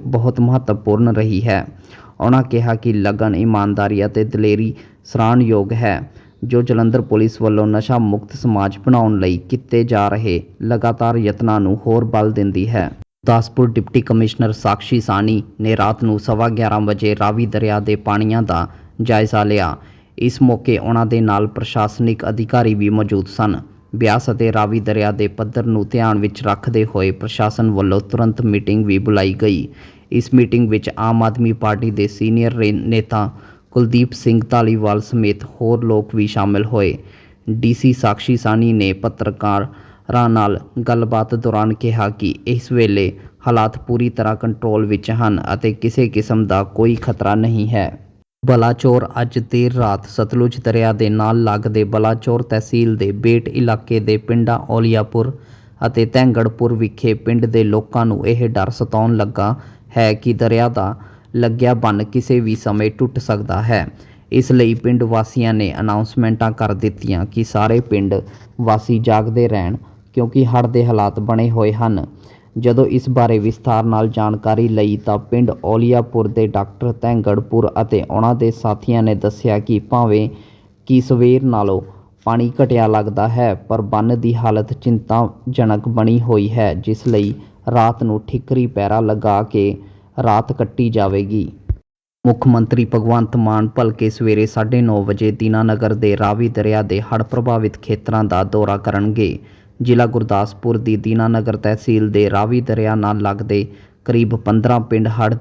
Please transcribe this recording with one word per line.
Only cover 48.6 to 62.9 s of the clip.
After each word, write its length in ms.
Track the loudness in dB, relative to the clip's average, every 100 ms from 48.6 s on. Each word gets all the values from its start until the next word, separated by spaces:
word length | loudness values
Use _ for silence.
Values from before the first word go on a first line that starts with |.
| 2 2 2 2 0 -4
ਅੱਜ 180 | -4 -4 -2
ਦੇਰ 220 | 0 0
ਰਾਤ 320 | 0 0 -2 -4
ਸਤਲੁਜ 540 | -4 -2 0 0 0 -2
ਦਰਿਆ 280 | 2 2
ਦੇ 160 | 2 0
ਨਾਲ 340 | 2 2 2
ਲੱਗਦੇ 400 | 2 0 0 0
ਬਲਾਚੌਰ 580 | 0 2 0 0 0 -2
ਤਹਿਸੀਲ 540 | 0 -4 -2 0 2 2
ਦੇ 160 | -2
ਬੇਟ 380 | 0 2 2 0
ਇਲਾਕੇ 500 | -2 0 -2 -2 -2
ਦੇ 180 | 0 -2
ਪਿੰਡਾਂ 420 | 0 0 0 -2
ਔਲੀਆਪੁਰ 800 | -2 0 2 2 0 -2 -2 -6 -14 -20 -20 -6 -2
ਅਤੇ 200 | 0 0
ਧੈਂਗੜਪੁਰ 680 | 2 2 2 0 0 -2
ਵਿਖੇ 400 | 0 -4 -2 -2
ਪਿੰਡ 320 | -2 0 0 2
ਦੇ 180 | 2
ਲੋਕਾਂ 420 | 2 0 0 0 0
ਨੂੰ 220 | 0 0
ਇਹ 220 | 0 0
ਡਰ 200 | -2 -2
ਸਤਾਉਣ 460 | -4 -2 0 2 0
ਲੱਗਾ 400 | -2 -2 -2 -4 -10 -20 -6 0
ਹੈ 160 | 0
ਕਿ 200 | 0 -2
ਦਰਿਆ 360 | 0 2 2 0
ਦਾ 260 | 0 -4 -6 -14 -20 -8 -2
ਲੱਗਿਆ 380 | -2 2 0
ਬੰਨ੍ਹ 300 | 2 0 0
ਕਿਸੇ 360 | -2 -2 0 0
ਵੀ 160 | 0 -2
ਸਮੇਂ 360 | -2 -2 -2